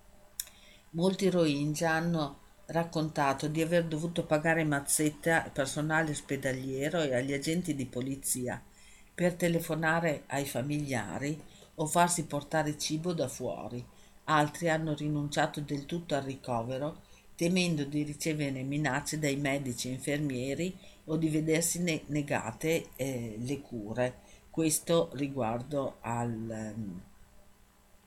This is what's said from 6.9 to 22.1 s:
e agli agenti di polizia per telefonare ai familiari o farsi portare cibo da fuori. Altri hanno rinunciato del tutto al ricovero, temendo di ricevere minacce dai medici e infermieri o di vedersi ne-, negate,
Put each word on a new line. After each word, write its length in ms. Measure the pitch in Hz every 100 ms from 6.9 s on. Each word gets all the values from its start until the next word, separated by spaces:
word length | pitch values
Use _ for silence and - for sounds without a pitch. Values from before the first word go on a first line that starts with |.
| 175
e 100 | 147
agli 180 | 123 135
agenti 440 | 143 147 170 180 139
di 100 | 123
polizia 760 | 123 131 135 - 127 123 98 - - - - -
per 220 | - 175 170
telefonare 880 | 175 170 165 156 160 165 165 143 -
ai 180 | 139 143
familiari 920 | 123 139 151 143 123 98 85 143 156 - - - -
o 100 | 160
farsi 400 | 175 175 170 147
portare 520 | 147 - 160 151 151
cibo 360 | - 156 175
da 140 | 165 123
fuori. 560 | - 123 64 101 120 123 - - - -
Altri 440 | 156 147 - 170
hanno 240 | 160 160
rinunciato 680 | 147 151 147 147 156 151 151
del 240 | 147 143 139
tutto 280 | 170 170
al 100 | 143
ricovero, 800 | 135 131 - 120 117 131 147 170 - - - -
temendo 500 | 170 185 175 156 139
di 180 | 147
ricevere 580 | 147 147 165 151 143 135
minacce 560 | 135 143 143 135 - 156
dai 200 | 151 139
medici 500 | 143 139 135 120 127
e 60 |
infermieri 840 | 127 156 147 151 127 131 139 180 - - - -
o 100 | 160
di 140 | 160
vedersi 500 | 156 156 160 165 170
ne-, 240 | 175 156
negate, 840 | -